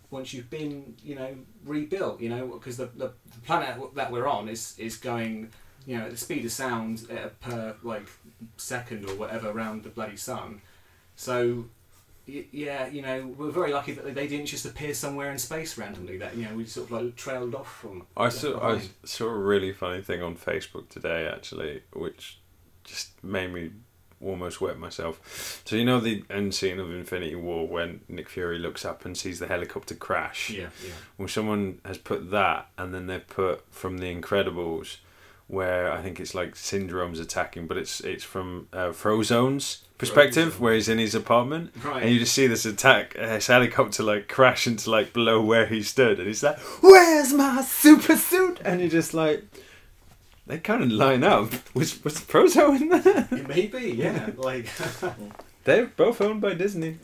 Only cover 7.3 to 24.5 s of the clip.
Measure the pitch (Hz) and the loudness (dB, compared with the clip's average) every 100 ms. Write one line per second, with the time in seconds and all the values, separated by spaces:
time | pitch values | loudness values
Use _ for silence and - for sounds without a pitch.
7.3 | - 123 117 110 104 117 107 - - - | -14 -10 -8 -10 -12 -10 -12 -14 -20 -20
8.3 | - 113 - - 123 120 107 98 98 110 | -20 -20 -16 -10 -10 -10 -12 -10 -10 -8
9.3 | 110 107 110 110 107 113 117 107 101 - | -8 -8 -6 -8 -10 -14 -12 -12 -10 -10
10.3 | 120 - - _ _ _ _ _ - - | -10 -12 -18 _ _ _ _ _ -14 -4
11.3 | 123 120 120 117 _ _ _ _ - - | 0 0 -2 -8 _ _ _ _ -20 -16
12.3 | 143 143 143 147 139 131 143 135 131 131 | -16 -14 -12 -8 -8 -8 -10 -8 -8 -10
13.3 | 127 151 156 160 143 143 - 139 135 147 | -10 -6 -4 -2 -4 -6 -12 -10 -8 -6
14.3 | 143 147 139 123 - 147 139 143 139 139 | -8 -8 -10 -12 -10 -8 -8 -8 -8 -8
15.3 | 135 - 160 160 - 101 95 90 92 101 | -8 -8 -8 -10 -12 -14 -14 -14 -12 -12
16.3 | 117 113 113 113 123 - 117 120 - 139 | -10 -10 -10 -10 -12 -10 -8 -8 -10 -10
17.3 | 127 123 110 - - 110 92 87 - 120 | -8 -8 -10 -12 -18 -16 -16 -12 -2 -2
18.3 | 120 147 - 113 110 - - - - 113 | -2 -6 -2 -2 -2 -6 -16 -14 -6 -4
19.3 | 110 98 101 95 98 92 92 98 90 87 | -2 2 2 0 -6 -8 -8 -6 -6 -6
20.3 | 82 - 82 - 85 - - 82 82 80 | -6 -6 -6 -6 -16 -16 -10 -6 -4 -4
21.3 | - - 82 78 73 _ - 85 - - | -8 -12 -10 -10 -10 _ -10 -10 -10 -20
22.3 | - _ _ _ _ - - - _ 95 | -20 _ _ _ _ -18 -14 -14 _ -6
23.3 | 98 92 90 82 104 123 _ _ - 98 | -6 -4 -8 -10 -14 _ _ _ -12 -10
24.3 | 92 90 | -8 -8